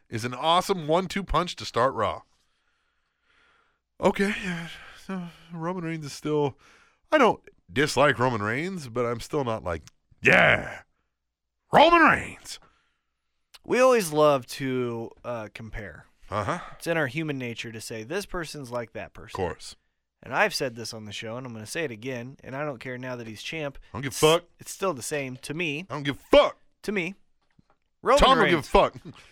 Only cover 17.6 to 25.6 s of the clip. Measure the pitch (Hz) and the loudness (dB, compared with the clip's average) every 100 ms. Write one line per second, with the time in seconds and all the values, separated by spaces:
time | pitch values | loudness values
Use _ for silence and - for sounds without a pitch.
17.6 | 117 110 - 113 110 185 196 185 156 151 | -12 -12 -12 -10 -8 -8 -6 -8 -8 -12
18.6 | 123 123 117 110 85 - 107 - 87 78 | -10 -8 -8 -10 -14 -16 -12 -6 -6 -6
19.6 | - - _ _ _ _ - 139 202 - | -14 -20 _ _ _ _ -6 -2 0 -2
20.6 | 139 117 110 113 107 98 113 120 131 113 | -6 -6 -12 -12 -14 -12 -12 -12 -12 -14
21.6 | 107 165 151 110 123 123 123 139 - 131 | -10 -8 -8 -8 -10 -10 -10 -16 -12 -8
22.6 | 151 120 131 123 127 123 113 107 - 160 | -8 -8 -10 -10 -10 -10 -12 -14 -12 -8
23.6 | 143 - - 113 139 - 156 170 - - | -8 -10 -14 -10 -8 2 4 4 0 -18
24.6 | - - 196 151 - 151 131 127 - 151 | -16 -6 -4 -4 -6 -6 -6 -10 -10 -6